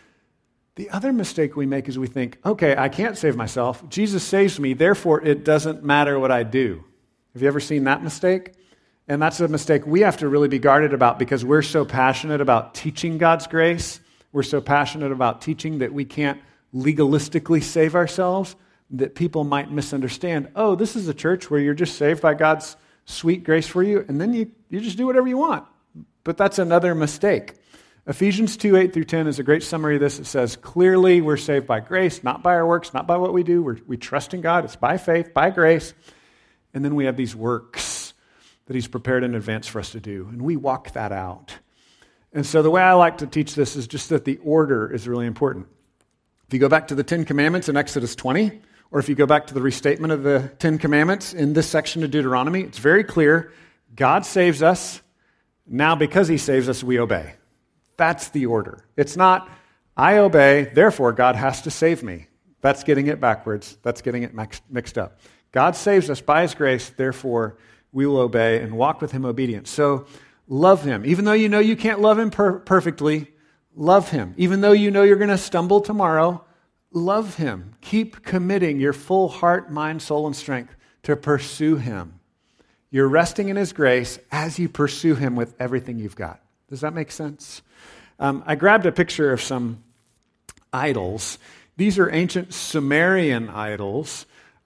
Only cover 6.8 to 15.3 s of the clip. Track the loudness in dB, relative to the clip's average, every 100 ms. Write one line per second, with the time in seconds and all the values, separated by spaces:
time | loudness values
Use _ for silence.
6.8 | -14 _ _ _ _ -2 0 0 -2 -2
7.8 | 0 0 -2 -2 0 0 -4 _ _ _
8.8 | _ _ -6 -2 0 0 -2 -2 0 0
9.8 | 2 2 4 2 0 2 2 2 4 6
10.8 | 4 4 2 2 -2 -2 2 2 2 -2
11.8 | -2 0 0 0 -4 -2 2 2 0 -10
12.8 | -10 -6 -6 2 2 2 0 0 2 0
13.8 | -6 -14 _ _ _ -6 -2 -4 0 0
14.8 | 0 -4 -6 -2 -2